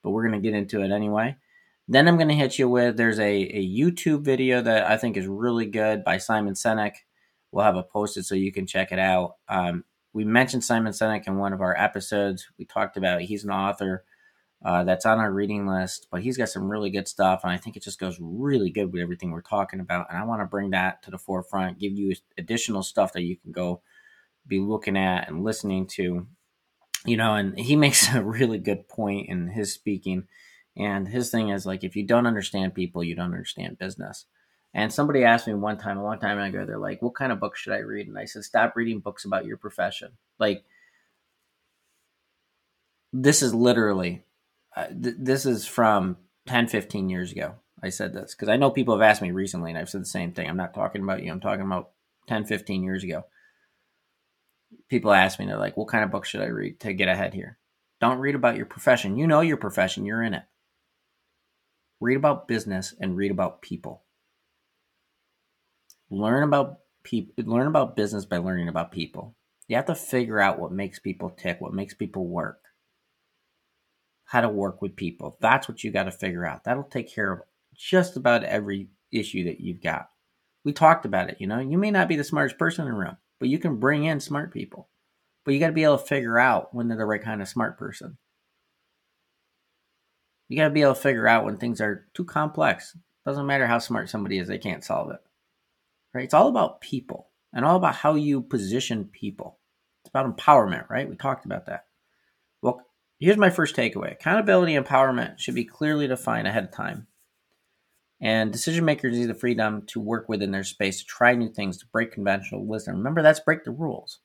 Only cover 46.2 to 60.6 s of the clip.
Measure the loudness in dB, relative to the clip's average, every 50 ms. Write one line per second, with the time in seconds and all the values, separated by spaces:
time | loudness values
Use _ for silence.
46.2 | _ _ _ _ _ -2 0 0 0 2 0 -2 -2 -2 -6 -4 -4 -2 -2 -4
47.2 | -6 -8 -6 -8 -8 -8 -8 -12 _ _ _ _ -10 -8 -6 -6 -8 -6 -6 -10
48.2 | -12 -12 -12 _ 0 2 4 4 4 4 4 2 2 2 4 6 8 6 6 6
49.2 | 2 -4 -2 -2 -4 -4 -4 -6 -8 -6 -6 -8 -8 -8 -8 -10 -10 -6 -6 -6
50.2 | -6 -6 -6 -6 -6 -4 -4 -4 -6 -6 -4 -4 -4 -4 -4 -4 -4 -4 -4 -4
51.2 | -4 -8 -10 -6 -4 -4 -4 -2 -2 -4 -4 -4 -6 -8 _ _ _ _ _ _
52.2 | _ -6 -4 -4 -2 -4 -6 -6 -4 -6 -4 -4 -4 -4 -4 -6 -6 -6 -8 -8
53.2 | -10 _ _ _ _ _ _ _ _ _ _ _ _ _ _ _ _ _ _ _
54.2 | _ _ _ _ _ _ _ _ _ _ -20 _ _ _ -2 0 4 6 8 8
55.2 | 8 6 4 -4 -6 -6 -4 -4 -4 -4 -4 -6 -6 -2 0 0 0 0 -2 -6
56.2 | -6 -6 -6 -6 -4 -4 -4 -6 -6 -8 -8 _ -8 -8 -2 0 2 2 2 2
57.2 | 0 -4 -6 -8 -12 -12 -14 _ _ _ _ _ _ _ _ _ 2 2 2 2
58.2 | 0 -2 -2 2 2 2 2 2 -6 -8 -10 -2 4 4 4 4 4 -2 -2 0
59.2 | 2 4 4 4 4 4 0 -2 -2 -4 0 0 0 0 0 -4 -6 -4 -4 -2
60.2 | -2 -2 -4 -6 -8 _ _ _